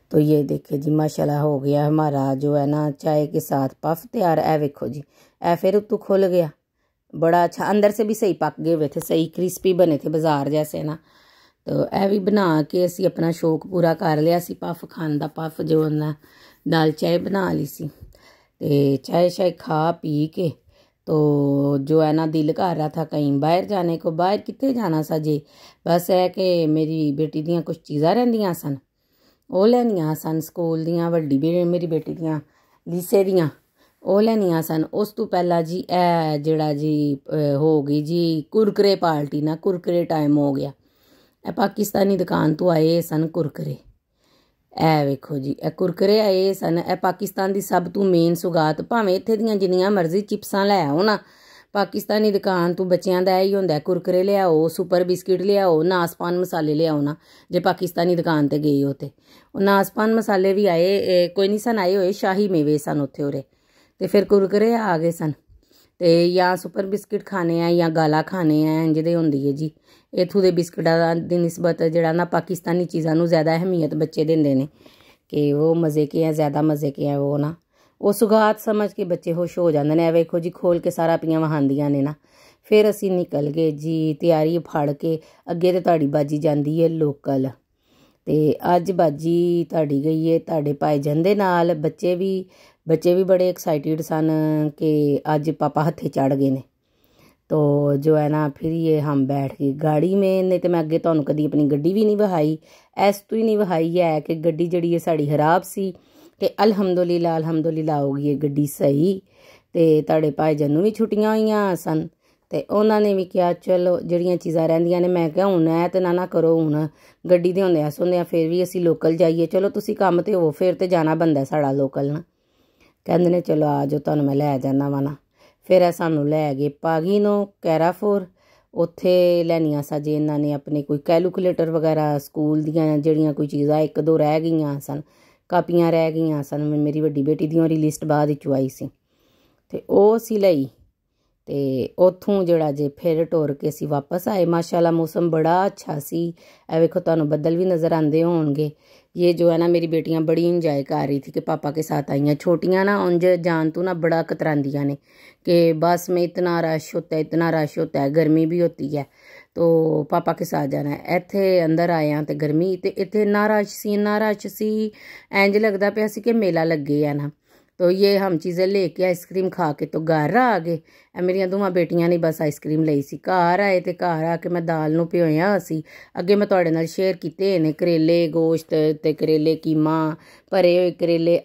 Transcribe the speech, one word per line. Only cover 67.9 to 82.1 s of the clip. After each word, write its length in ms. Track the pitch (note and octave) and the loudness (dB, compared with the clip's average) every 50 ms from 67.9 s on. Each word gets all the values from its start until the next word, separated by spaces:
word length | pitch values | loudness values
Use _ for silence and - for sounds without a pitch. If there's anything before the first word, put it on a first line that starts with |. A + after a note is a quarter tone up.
ਗਾਲਾ 320 | D#3+ E3 D#3+ D#3 D3+ D#3 D#3 | 2 2 2 2 2 0 0
ਖਾਣੇ 440 | - - F#3 E3+ D#3 D3+ D3+ D#3 D#3 | -2 -4 -2 0 2 2 2 2 2
ਆ, 140 | D#3 D#3+ E3 | 0 0 0
ਇੰਝ 180 | D#3+ D#3 D#3 | 0 0 0
ਦੇ 140 | D#3 E3 E3+ | 0 0 0
ਹੁੰਦੀ 320 | E3+ E3 D#3+ C#3+ C3+ C#3 | 0 0 0 0 0 -2
ਹੈ 60 | C#3+ C#3 | -2 -2
ਜੀ। 180 | C#3+ D#3 D3+ - _ _ _ _ _ _ _ - | -2 -4 -8 -8 _ _ _ _ _ _ _ -4
ਇੱਥੋਂ 280 | G#3 F3+ F3 - G3+ F#3 | -2 -2 0 2 2 2
ਦੇ 80 | F#3 | 4
ਬਿਸਕਿਟਾਂ 480 | F3 E3 E3+ E3 - - E3 E3 E3 E3 | 4 2 0 -2 -4 -2 0 2 2 2
ਦਾ, 160 | E3+ E3 E3+ | 2 2 0
ਦੀ 240 | E3+ E3 - F3 F3 | -2 -2 -2 0 0
ਨਿਸਬਤ 440 | E3+ E3+ E3+ - E3+ E3+ E3 - E3 | 0 0 -2 -2 -2 -2 0 0 0
ਜਿਹੜਾ 300 | E3 D#3+ E3+ E3 D#3+ D#3+ | 0 2 2 2 2 2
ਨਾ 120 | E3+ F3 | 0 0
ਪਾਕਿਸਤਾਨੀ 600 | E3+ - E3+ E3 - F#3 F3 - - E3+ F3+ F3+ | 0 -2 -2 -2 -4 -6 -6 -4 -2 -2 -2 -2
ਚੀਜ਼ਾਂ 320 | E3 - E3 D#3 D#3+ D#3 | -2 -4 -4 -2 0 0
ਨੂੰ 100 | D#3+ F3 | 0 2
ਜ਼ਿਆਦਾ 300 | E3+ E3+ D#3+ D3+ D#3+ D#3+ | 2 2 2 2 2 0
ਅਹਿਮੀਅਤ 380 | E3 F3+ F#3+ F#3 E3+ D#3 C#3+ D3 | 0 0 0 0 0 -2 -2 -2
ਬੱਚੇ 300 | D#3 D#3+ D3+ - - D#3 | -2 -2 -2 -2 -2 0
ਦਿੰਦੇ 300 | D3+ E3 D#3+ D3+ C#3+ C3+ | 2 2 2 2 2 2
ਨੇ 140 | C3 C3+ D3+ - _ - - - _ _ _ _ _ _ _ | 0 -2 -4 -8 _ -20 -20 -20 _ _ _ _ _ _ _
ਕਿ 240 | - D3 D3 C#3+ C#3+ | -2 -2 0 0 2
ਉਹ 220 | C#3+ D#3 D#3+ E3 | 2 2 2 2
ਮਜ਼ੇ 320 | E3+ E3+ D#3 D3 D#3 D3+ | 2 0 0 0 0 0
ਕੇ 200 | C#3+ - E3 D#3+ | 0 0 0 0
ਆ, 60 | D#3+ D#3 | 0 0
ਜ਼ਿਆਦਾ 300 | D#3 D#3 D3 C#3+ D3+ D3+ | 0 0 0 0 0 0
ਮਜ਼ੇ 280 | D#3 D3+ C#3+ D#3 D3 | 0 0 0 -2 -4
ਕੇ 180 | C#3 - D3 C#3+ | -4 -4 -4 -2
ਆ 100 | C#3+ C#3+ | -2 -2
ਉਹ 200 | C#3+ C#3+ C#3+ C#3+ | -2 -2 -2 -2
ਨਾ, 160 | C#3+ D3 E3 - _ _ _ _ _ _ _ - | -2 -4 -6 -8 _ _ _ _ _ _ _ -4
ਉਹ 120 | - G3+ G3+ | -2 -2 0
ਸੁਗਾਤ 480 | - A#3 G3+ G#3 A3 G#3+ G#3+ G#3+ G#3+ | 2 2 2 4 4 4 2 0 0
ਸਮਝ 320 | - A#3 G#3+ G#3 G#3 G3 G3+ | -2 -2 -2 -2 -2 -4 -4
ਕੇ 120 | - G#3 | -6 -4
ਬੱਚੇ 280 | F3 F3 E3 - F3 E3 | -4 -4 -4 -4 -4 -4
ਖੁਸ਼ 240 | E3+ F3 E3+ - F3+ | -4 -4 -4 -4 -2
ਹੋ 120 | F3 E3+ | 0 2
ਜਾਂਦੇ 240 | D3+ D3 C#3+ D3+ D#3 | 2 2 2 2 2
ਨੇ। 120 | E3 E3 | 2 2
ਇਹ 60 | E3 D#3+ | 2 2
ਵੇਖੋ 260 | E3+ E3 E3 - F3 | 2 2 0 -2 -4
ਜੀ 120 | E3 F3+ | -4 -6
ਖੋਲ 280 | E3+ - - F3+ F3 F3 | -6 -2 0 0 0 0
ਕੇ 120 | E3+ F3 | 0 -2
ਸਾਰਾ 260 | E3+ - E3 E3 E3 | -2 -2 0 0 0
ਪੀਆਂ 240 | D#3+ D#3+ D#3+ D#3+ D#3+ | 0 0 0 0 0
ਵਹਾਉਂਦੀਆਂ 500 | D#3+ D3+ D#3 D3+ C#3 C3+ C#3 C#3+ D3 D3 | 0 0 0 0 0 0 0 0 0 0
ਨੇ 120 | C#3+ C#3 C#3 | 0 0 -2
ਨਾ। 120 | D3 | -2